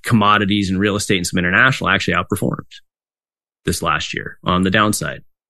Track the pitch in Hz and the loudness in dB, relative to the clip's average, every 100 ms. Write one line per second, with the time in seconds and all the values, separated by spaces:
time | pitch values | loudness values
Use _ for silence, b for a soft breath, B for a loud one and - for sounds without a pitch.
0 | - 113 101 104 101 104 95 95 104 101 | 0 2 4 4 2 0 0 0 0 0
1 | - 98 87 92 90 98 127 - 85 98 | 0 -2 0 -2 0 2 2 2 0 0
2 | - 85 87 101 62 - - - - _ | 0 -2 -2 -2 -2 -6 -10 -20 -20 _
3 | _ _ _ _ _ _ - 87 85 76 | _ _ _ _ _ _ -6 -2 0 -2
4 | - - - - - 90 92 110 107 107 | -2 -8 -10 -8 -2 0 2 2 2 0
5 | 73 65 - _ _ | -4 -10 -16 _ _